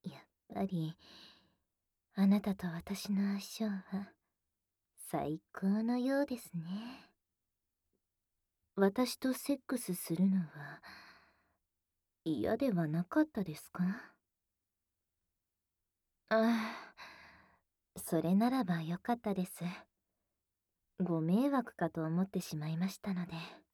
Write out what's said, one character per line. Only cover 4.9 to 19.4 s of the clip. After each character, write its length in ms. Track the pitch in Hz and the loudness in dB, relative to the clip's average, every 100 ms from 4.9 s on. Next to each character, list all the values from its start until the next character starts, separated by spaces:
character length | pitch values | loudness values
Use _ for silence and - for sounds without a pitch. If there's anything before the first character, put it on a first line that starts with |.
| _ - | _ -6
最 320 | 160 143 160 _ | -4 -2 -4 _
高 300 | - 190 208 | -2 0 2
の 160 | 226 247 | 2 0
よ 220 | 254 277 | 2 2
う 60 | 285 | 0
で 120 | 240 | -4
す 180 | - 175 | -6 -8
ね。 60 | 165 202 233 262 - _ _ _ _ _ _ _ _ _ _ _ _ _ _ _ _ - | -6 -8 -8 -14 -20 _ _ _ _ _ _ _ _ _ _ _ _ _ _ _ _ 4
私 420 | 196 202 247 - | 4 4 0 0
と 160 | 262 | -2
セ 200 | 254 - | -2 -2
ッ 40 | 277 - | -2 -2
ク 100 | 254 | -4
ス 180 | - | -2
す 220 | 180 - 170 | -6 -2 2
る 140 | 190 | 4
の 80 | 190 | 4
は 440 | 160 147 143 - - - - - _ _ _ _ _ _ _ _ _ _ | 0 -8 -14 -16 -18 -20 -20 -20 _ _ _ _ _ _ _ _ _ _
嫌 320 | 165 147 185 226 | -2 0 2 2
で 160 | 277 | 2
は 160 | 180 160 | 2 2
な 160 | 165 | 0
か 160 | 180 311 | 0 2
っ 60 | 311 | 2
た 180 | - | 0
で 100 | 190 | -4
す 160 | 151 - | -6 -12
か？ 140 | - 180 196 - _ _ _ _ _ _ _ _ _ _ _ _ _ _ _ _ _ _ _ _ _ _ | -2 -2 -2 -10 _ _ _ _ _ _ _ _ _ _ _ _ _ _ _ _ _ _ _ _ _ _
あ 640 | 220 226 226 220 - - - | 4 6 4 0 -8 -14 -20
あ、 1040 | - - - - - _ _ _ _ - | -20 -20 -20 -20 -20 _ _ _ _ -12
そ 220 | - 165 | 0 2
れ 120 | 165 | 4
な 140 | 190 233 | 4 6
ら 160 | 262 | 2
ば 160 | 185 165 | 2 0
よ 180 | 160 175 | 0 -4
か 120 | - | -2
っ 60 | 240 | -2
た 160 | 208 | 0
で 100 | 190 | -2